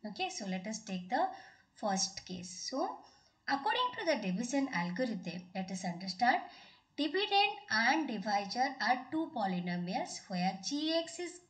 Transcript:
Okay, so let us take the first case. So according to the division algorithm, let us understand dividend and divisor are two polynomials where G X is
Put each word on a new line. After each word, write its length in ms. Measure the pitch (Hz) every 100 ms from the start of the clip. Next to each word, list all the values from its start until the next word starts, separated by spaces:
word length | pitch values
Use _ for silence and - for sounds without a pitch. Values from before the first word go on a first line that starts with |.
| 214
Okay, 240 | 185 370
so 160 | - 196
let 200 | 185 185
us 160 | 220
take 260 | - 185 180
the 180 | 262 370 370 - - _
first 520 | - 214 190 - - -
case. 420 | 180 180 - -
So 280 | 262 349 - - - _ _ -
according 400 | 285 415 480 494 494
to 80 | 381
the 260 | 277 202
division 380 | 180 240 285 269
algorithm, 680 | 180 175 180 254 196 165 170 - 190
let 160 | 185
us 120 | 185
understand 580 | 180 170 190 - 240 330 - - - - _ -
dividend 580 | 294 349 415 403 403 - -
and 360 | 220 226 311 277
divisor 600 | 214 208 202 196 240 262 285
are 240 | 214 254 -
two 200 | 311 320 247
polynomials 840 | 196 180 175 175 175 226 339 - -
where 320 | 180 180 196 -
G 260 | 285 311 330
X 240 | 330 -
is 200 | 349 - -